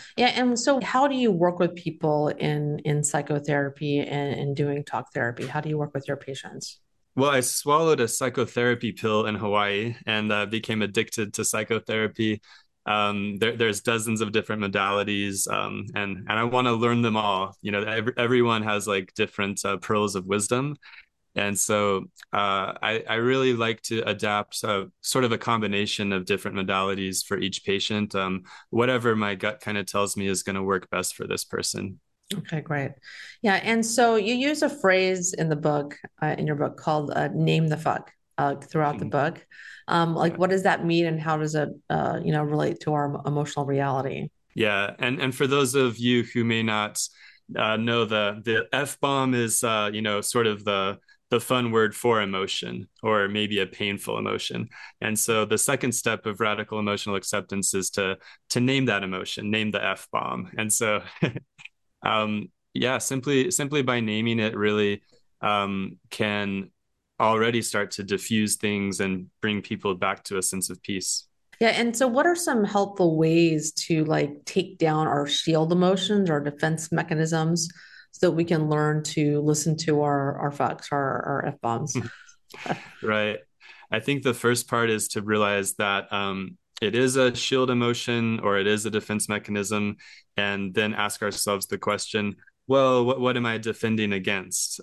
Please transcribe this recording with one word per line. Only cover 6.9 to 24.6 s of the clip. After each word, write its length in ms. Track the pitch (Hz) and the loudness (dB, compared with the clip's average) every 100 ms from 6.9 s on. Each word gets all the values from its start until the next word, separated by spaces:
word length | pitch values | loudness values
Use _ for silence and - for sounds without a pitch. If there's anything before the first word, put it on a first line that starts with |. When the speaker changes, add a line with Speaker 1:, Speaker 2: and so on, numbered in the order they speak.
| _ _ - | _ _ 2
Speaker 2:
Well, 140 | 143 | 4
I 100 | 135 | 4
swallowed 600 | 123 - 143 151 165 143 | 2 -2 4 4 6 4
a 60 | 113 | 2
psychotherapy 840 | - 131 123 110 120 120 117 113 | 0 -2 0 -2 2 2 2 -2
pill 340 | 90 113 107 110 | -2 0 2 2
in 80 | |
Hawaii 640 | 104 107 104 101 101 117 117 - | -2 0 2 2 0 -2 -6 -2
and, 240 | 110 107 | 0 0
uh, 160 | 104 101 | 0 0
became 340 | 110 - 110 | -4 -2 -2
addicted 520 | 101 101 110 - 104 | 0 0 -2 -2 -4
to 100 | 110 | -2
psychotherapy. 960 | 107 110 110 110 - 110 107 - 110 104 - - _ _ - | -2 -2 -2 -2 -2 -2 -2 0 0 0 -6 -20 _ _ -2
Um, 500 | 107 104 104 101 101 | 0 2 0 -4 0
there, 180 | 110 117 | 0 2
there's 240 | 113 101 | 0 0
dozens 400 | - 113 113 110 | 0 0 0 -2
of 120 | 107 | 0
different 300 | 107 - 107 | 0 -2 -2
modalities, 880 | 101 101 98 101 101 101 101 98 - | 0 0 2 0 0 -2 -2 -4 -2
um, 340 | 107 101 104 107 | -2 -4 -6 -8
and, 240 | 104 98 92 - | -6 -6 -6 -2
and 100 | 110 | 0
I 60 | |
wanna 280 | 120 123 127 | 2 2 2
learn 300 | 113 120 120 | 2 2 2
them 140 | 117 110 | 2 2
all. 400 | 104 95 95 - | 2 0 -2 -6
You 100 | 104 | -4
know, 100 | 101 | -2
ev-, 320 | 104 113 110 - | 0 -2 -2 0
everyone 460 | 120 127 120 110 | 2 4 4 2
has, 240 | 107 104 101 | 0 -2 0
like, 260 | 98 92 | -2 -2
different, 500 | - 101 - 101 95 | -4 -4 0 -2 -2
uh, 140 | 98 95 | -2 -4
pearls 360 | - 107 104 | 0 0 2
of 100 | 95 92 | -2 -2
wisdom. 500 | 101 - 123 143 143 - - - _ _ | 0 2 0 -2 -6 -14 -20 -20 _ _
And 240 | 98 101 98 | -4 -2 0
so, 460 | - 107 104 95 92 - - | 2 2 2 0 -4 -16 -4
uh, 420 | 101 101 98 95 - | 0 2 0 -2 -2
I, 220 | 107 113 - | -2 -2 -2
I 60 | 113 | 0
really 380 | 120 135 131 | 2 2 2
like 280 | 117 117 113 | 2 0 -2
to 260 | - 113 107 | -4 -4 -2
adapt, 560 | 101 107 104 104 - | -2 0 0 -2 -6